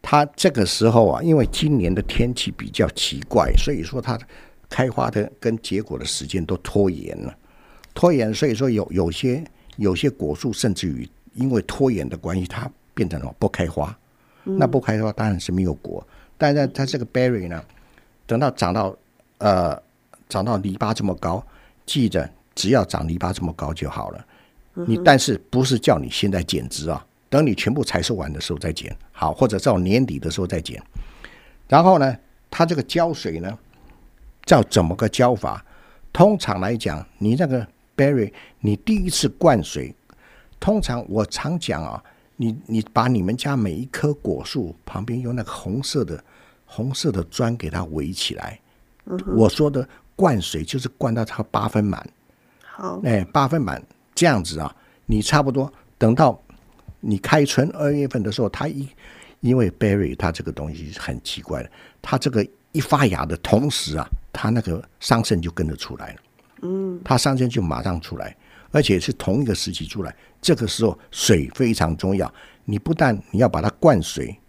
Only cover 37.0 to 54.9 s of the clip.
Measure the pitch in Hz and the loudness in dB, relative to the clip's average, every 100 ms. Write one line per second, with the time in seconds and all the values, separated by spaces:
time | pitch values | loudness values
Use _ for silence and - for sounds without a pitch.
37 | - _ 104 123 165 127 110 _ _ - | -10 _ 0 2 0 -2 -4 _ _ 0
38 | 139 139 104 - - _ 107 104 - 214 | 2 2 -2 -6 -20 _ 0 0 0 0
39 | 123 - 139 - 160 120 80 - 65 - | 0 0 -2 4 4 4 0 -8 -8 -12
40 | _ - _ - _ - - 214 170 123 | _ -20 _ -20 _ -4 0 0 0 -4
41 | - 101 104 - - 170 - 76 76 55 | -4 -2 -2 -4 -4 -4 -4 -4 -6 -10
42 | _ _ _ - 117 120 - 113 107 - | _ _ _ -4 -4 -4 -2 -2 0 0
43 | 120 117 90 123 147 139 101 82 127 - | 2 2 0 -2 -2 -2 -2 -4 -8 -2
44 | 151 147 110 69 - 143 87 - - - | -2 -2 -4 -4 -4 -6 -6 -10 -12 -8
45 | 110 117 120 123 110 - - 120 131 147 | -6 -6 -4 -6 -6 -10 -6 -6 -2 -2
46 | 90 76 _ _ _ _ _ - 123 135 | -2 -6 _ _ _ _ _ -6 -6 -2
47 | 165 98 80 - 117 120 76 85 85 76 | -2 -2 -4 -2 -2 -2 -6 -6 -6 -6
48 | 73 95 - - - 107 _ _ _ _ | -6 -4 -6 -6 -12 -14 _ _ _ _
49 | - 185 196 110 110 - 151 139 127 - | -10 -8 -2 4 4 4 0 0 -6 -12
50 | _ - 185 117 85 78 80 135 127 _ | _ 2 2 2 -2 -6 -4 -6 -6 _
51 | 131 113 110 - 107 - 110 110 104 90 | -2 0 -2 -4 -4 -2 0 0 0 -2
52 | - _ _ _ _ _ - - 185 - | -8 _ _ _ _ _ -20 -12 -8 -4
53 | 202 107 90 147 135 160 104 64 - _ | 0 2 2 0 2 0 -2 -4 -10 _
54 | _ - 170 120 82 80 73 - _ | _ 2 4 4 0 -6 -8 -10 _